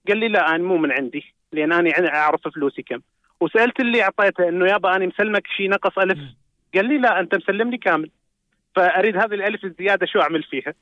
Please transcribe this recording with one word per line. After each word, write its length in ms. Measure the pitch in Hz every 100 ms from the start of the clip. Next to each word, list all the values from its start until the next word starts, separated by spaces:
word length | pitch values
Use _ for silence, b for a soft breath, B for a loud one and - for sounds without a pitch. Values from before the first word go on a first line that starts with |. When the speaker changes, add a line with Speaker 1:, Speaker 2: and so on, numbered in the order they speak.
| -
Speaker 1:
قال 100 | 208
لي: 100 | 226
"لا، 280 | 208 160 165
أنا 80 |
مو 140 | 180 175
من 140 | 151
عندي، 420 | 131 127 143 - _ _
لأن 180 | 151 151
أنا، 180 | 170 170 151
أنا 180 | 170 151
أعرف 320 | 151 151 156
فلوسي 340 | 156 139 -
كم." 180 | - 120 _ _ _ -
وسألت 380 | 170 220 240 -
اللي 240 | 240 233
أعطيته 460 | 196 202 202 185 175
إنه: 160 | 175 185
"يابا، 300 | 202 185 190
أنا 100 | 185
مسلمك 380 | - 220 202 - -
شي 100 | 196
نقص 300 | 196 196 190
ألف." 200 | 190 175
Speaker 2:
مم. 180 | 139 - _ _ _ 185
Speaker 1:
قال 100 | 226
لي: 120 | 294
"لا، 220 | 240 185
أنت 160 | 175 196
مسلمني 420 | - 196 233 240
كامل." 320 | 190 160 160 _ _ _ _ _ _ 190
فأريد 420 | 180 175 214 185
هذه 160 | 220
الألف 320 | 202 196 208 190
الزيادة 400 | 165 190 196 175
شو 140 | 202
أعمل 240 | 151 160
فيها؟ 300 | - 135 139 -